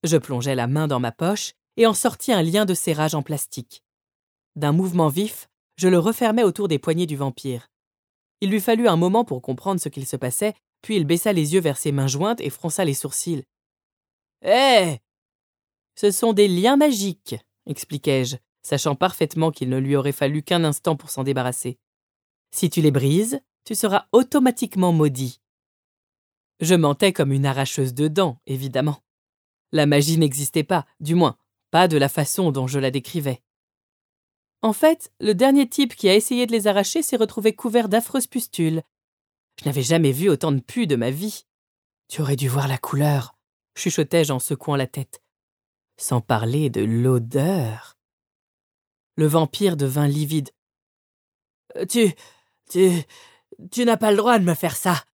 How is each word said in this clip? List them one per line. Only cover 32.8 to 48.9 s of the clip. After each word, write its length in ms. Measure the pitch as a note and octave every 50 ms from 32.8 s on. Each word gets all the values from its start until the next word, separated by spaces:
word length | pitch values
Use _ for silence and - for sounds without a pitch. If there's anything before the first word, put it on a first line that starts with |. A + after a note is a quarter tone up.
| C3+ C3
décrivais. 500 | C3 C#3 B2+ - - E3+ C#3+ C#3 B2+ - _ _ _ _ _ _ _ _ _ _ _ _ _ _ _ _ _ _ _ _ _ _ _ _
En 120 | - A3 G#3
fait, 400 | - - D#4 D#4+ - - - _ _
le 120 | - G#3 G#3+
dernier 360 | F3+ B3+ C4+ C#4 C#4+ C4+ A#3+
type 260 | - - C#4 A#3+ -
qui 140 | - - F#3+
a 60 | F#3+
essayé 320 | G#3+ A3 - B3+ A#3+ B3
de 40 | A3+
les 160 | A#3 A3+ G3
arracher 360 | G#3 G3 G3+ G3 - - E4 D#4
s'est 140 | - -
retrouvé 380 | G#3+ A3+ G#3+ - A3+ G3+ A3 G#3
couvert 320 | - - A#3 G#3+ A#3+ A3+
d'affreuses 400 | G3+ G3 A3+ A#3 - - C4+ B3
pustules. 540 | - - B3 - - - - E3 D#3+ D#3+ D#3+ - _ _ _ _ _ _ _ _ _ _ _ _ _ _ -
Je 60 | -
n'avais 180 | C3+ C3 C#3 B2+
jamais 280 | A#2 E3 E3 D#3+ C#3
vu 160 | B2+ C3+ F3+
autant 240 | G3+ D3+ - - D#3+
de 80 | C#3 C3
pus 280 | - - - B3 A#3
de 80 | E3 C#3+
ma 160 | A#2+ A#2 B2
vie. « 340 | C3+ D3+ G3 G#3+ - - _ _ _ _ _ _ _ _ _ _ _ _ _ _
Tu 120 | - -
aurais 140 | D3+ C3+ C#3+
dû 140 | B2 C#3 C3
voir 180 | B2 C#3 C#3
la 120 | C3+ C3+ B2+
couleur », 580 | - - - C#3 D3 D3 D3 C#3 B2 - _ _ _ _ _ _ _ _ _
chuchotai-je 580 | - - F#3+ - - D#3 - - E3+ D#3 C#3+ C#3
en 60 | B2+
secouant 360 | - - D3 - - - C#3+
la 120 | C#3 C3
tête. « 340 | B2+ - C#3+ C3 _ - - _ _ _ _ _ _ _ _ _ _ _ _ _ _ _
Sans 220 | _ - - C3 A#2+
parler 520 | G#2+ - A#2 G#2+ A2 A2+ B2+ D3+ D#3 C3+
de 120 | - - G2+
l'odeur. » 1120 | A2 A2+ A#2 A#2+ C3 B2+ B2 A#2 A#2 B2+ C#3 C#3 E3+ G3 F3+ C3 A2 A2 A2+ - - _ _ _ _ _ _ _ _ _ _ _ _ _ _ _ _ _ _ _ _